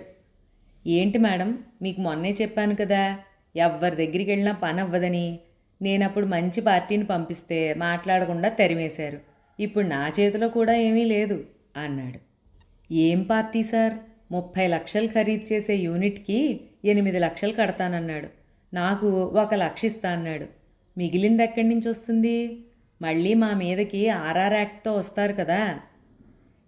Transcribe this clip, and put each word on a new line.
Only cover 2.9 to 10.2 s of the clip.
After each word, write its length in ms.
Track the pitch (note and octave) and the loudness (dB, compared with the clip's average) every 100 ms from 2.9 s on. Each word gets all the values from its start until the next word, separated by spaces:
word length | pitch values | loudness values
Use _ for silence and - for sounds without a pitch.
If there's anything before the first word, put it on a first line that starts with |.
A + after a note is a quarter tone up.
| G3 G3 G3 - _ _ D#3+ | 2 2 -4 -12 _ _ 0
ఎవ్వరి 400 | E3+ D#3+ F3+ D#3+ | 0 2 -2 0
దగ్గరికి 360 | D#3+ F3 G3 | -2 -2 0
వెళ్ళినా 200 | G3+ G3+ | 0 0
పని 300 | F#3+ E3+ F3 | 0 -2 -2
అవ్వదని. 580 | F#3+ F3+ F3+ F3 E3+ E3+ - _ _ - | 0 0 0 0 -2 -6 -14 _ _ -6
నేనప్పుడు 440 | G3 G3 G3 G3+ G3 | -2 2 2 0 0
మంచి 360 | F3 F3+ F3+ | 0 0 0
పార్టీని 440 | G#3+ F3+ F3 G#3 G#3 | 2 2 2 -2 0
పంపిస్తే 680 | F3+ E3 E3+ - E3 D#3+ | -2 -4 -8 -4 -2 -2
మాట్లాడకుండా 760 | D3+ E3+ E3+ G3 F#3 F3 F3 G3 | -2 -2 -2 2 2 2 0 0
తరిమేశారు. 680 | A3+ F#3 E3 D#3+ D#3 D3 C#3+ - _ _ - | 2 2 2 -4 -6 -8 -10 -16 _ _ -8
ఇప్పుడు 280 | G#3 G#3 F#3+ | -4 -2 0
నా 240 | C#3 D3 | 0 -2
చేతిలో 300 | F3+ | 2